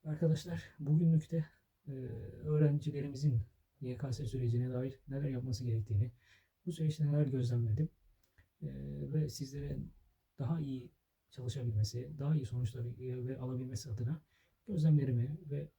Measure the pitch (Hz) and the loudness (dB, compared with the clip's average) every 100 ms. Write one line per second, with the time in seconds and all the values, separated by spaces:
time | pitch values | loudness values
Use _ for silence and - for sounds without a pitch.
0 | 156 151 165 151 175 170 - - 147 156 | -4 2 4 4 0 -8 -8 -8 4 6
1 | 165 160 - 165 156 _ _ _ - 135 | 8 6 4 -2 -2 _ _ _ -10 -8
2 | 127 120 147 - 151 151 151 143 147 143 | -6 -8 -10 -10 0 6 6 6 0 -4
3 | 143 131 147 117 - _ _ _ 127 127 | -4 0 2 2 0 _ _ _ -8 -4
4 | 139 123 127 131 120 120 127 123 135 - | -4 -4 -2 0 0 2 0 -2 -4 -6
5 | - 135 143 127 127 113 123 110 104 104 | -8 -4 -2 -2 -2 -4 0 -2 2 2
6 | 123 - _ - _ _ - 170 156 151 | 2 -2 _ -20 _ _ -8 0 0 2
7 | 147 143 143 131 123 120 117 107 160 _ | 2 4 4 2 2 2 2 2 0 _
8 | _ _ _ _ _ _ 147 135 139 143 | _ _ _ _ _ _ -10 -8 -8 -6
9 | 139 156 151 - 135 143 143 - - - | -2 -2 -2 -4 -8 -6 -6 -6 -8 -14
10 | _ _ _ _ 117 165 143 131 123 _ | _ _ _ _ -2 -2 -2 -6 -10 _
11 | _ _ _ - 120 143 123 107 107 120 | _ _ _ -8 -6 -2 0 2 0 -2
12 | 135 151 143 156 127 123 123 123 120 - | -8 -4 0 0 0 -4 -4 -4 -8 -6
13 | 127 127 123 131 127 127 127 104 139 107 | -6 -4 -4 -4 -4 -4 -6 -8 -8 -4
14 | 120 160 _ _ _ _ - 185 156 147 | -2 -4 _ _ _ _ -4 2 6 6
15 | 131 120 123 151 147 143 151 | 4 2 0 -4 -6 -6 -6